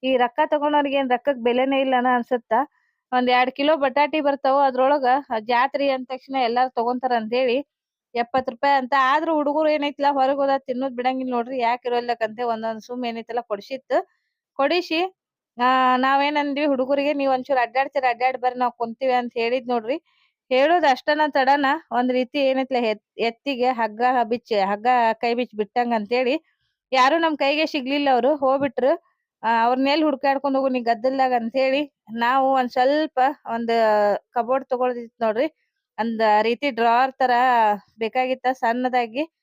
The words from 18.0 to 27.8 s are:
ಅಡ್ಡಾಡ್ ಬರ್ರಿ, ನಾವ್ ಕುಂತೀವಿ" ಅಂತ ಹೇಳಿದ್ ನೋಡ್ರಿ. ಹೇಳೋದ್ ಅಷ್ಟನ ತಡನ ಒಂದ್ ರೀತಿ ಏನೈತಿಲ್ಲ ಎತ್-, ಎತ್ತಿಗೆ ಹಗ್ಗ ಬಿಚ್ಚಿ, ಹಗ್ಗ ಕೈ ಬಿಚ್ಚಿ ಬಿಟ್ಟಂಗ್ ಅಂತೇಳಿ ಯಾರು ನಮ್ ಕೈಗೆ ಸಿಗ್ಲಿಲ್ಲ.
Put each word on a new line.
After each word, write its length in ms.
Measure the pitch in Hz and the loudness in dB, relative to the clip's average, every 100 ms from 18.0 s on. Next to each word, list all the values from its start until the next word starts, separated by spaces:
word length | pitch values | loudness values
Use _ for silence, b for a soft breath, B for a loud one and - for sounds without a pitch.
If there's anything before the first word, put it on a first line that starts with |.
| 254 | -2
ಅಡ್ಡಾಡ್ 300 | 233 254 254 | 0 -2 0
ಬರ್ರಿ, 200 | 254 247 | -4 -2
ನಾವ್ 140 | 247 | -4
ಕುಂತೀವಿ" 400 | - 233 226 262 | -2 -8 -4 0
ಅಂತ 200 | 247 247 240 | 0 -2 -4
ಹೇಳಿದ್ 320 | 233 254 240 | -2 -2 -2
ನೋಡ್ರಿ. 280 | 247 220 302 _ _ _ _ _ | -4 -2 -6 _ _ _ _ _
ಹೇಳೋದ್ 340 | 254 285 349 | 2 4 4
ಅಷ್ಟನ 360 | 311 254 - 302 302 | 2 0 0 0 0
ತಡನ 380 | 285 254 285 269 302 - | 0 2 2 2 -2 -4
ಒಂದ್ 200 | 233 254 | -2 0
ರೀತಿ 260 | 247 254 294 | 0 -2 0
ಏನೈತಿಲ್ಲ 480 | 269 262 262 254 233 | 0 0 -2 -2 -2
ಎತ್-, 320 | 214 _ - | -4 _ -4
ಎತ್ತಿಗೆ 480 | 226 226 - 262 247 | -4 -4 -8 -2 -2
ಹಗ್ಗ 360 | 247 220 214 247 254 | 0 -4 0 0 2
ಬಿಚ್ಚಿ, 300 | 226 240 - | 0 -4 -2
ಹಗ್ಗ 320 | 214 190 208 226 254 226 | -2 0 -2 2 2 2
ಕೈ 220 | 220 233 | 0 -2
ಬಿಚ್ಚಿ 220 | 233 247 208 | -2 -4 -6
ಬಿಟ್ಟಂಗ್ 380 | 208 - 240 | -6 -2 -2
ಅಂತೇಳಿ 480 | 233 202 247 254 302 _ _ _ _ _ | -2 -2 -2 0 -2 _ _ _ _ _
ಯಾರು 260 | 262 254 330 | 2 4 4
ನಮ್ 180 | 330 302 | 0 0
ಕೈಗೆ 300 | 277 294 320 | 0 0 -2
ಸಿಗ್ಲಿಲ್ಲ. 420 | 311 | -4